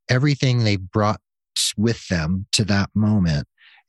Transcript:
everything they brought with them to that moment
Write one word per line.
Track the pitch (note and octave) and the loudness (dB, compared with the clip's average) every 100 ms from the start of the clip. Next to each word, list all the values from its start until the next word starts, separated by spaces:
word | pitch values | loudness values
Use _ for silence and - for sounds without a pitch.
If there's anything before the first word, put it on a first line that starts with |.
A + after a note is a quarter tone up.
| - | -4
everything | B2+ D3 C3+ C3+ B2 | 0 0 0 0 2
they | A2 G2+ | 0 0
brought | F#2 A2 G#2 G#2+ _ _ _ - - - | -2 0 0 -2 _ _ _ -6 -4 -2
with | A2+ A2+ - | -2 -2 -4
them | F2 D#2+ F#2+ G2+ | -2 -2 -4 -2
to | - G2+ | -2 0
that | G2+ G2 G2+ | 0 0 0
moment | G#2+ G#2+ F2 D2 - _ - - | 2 2 2 0 -4 _ -20 -16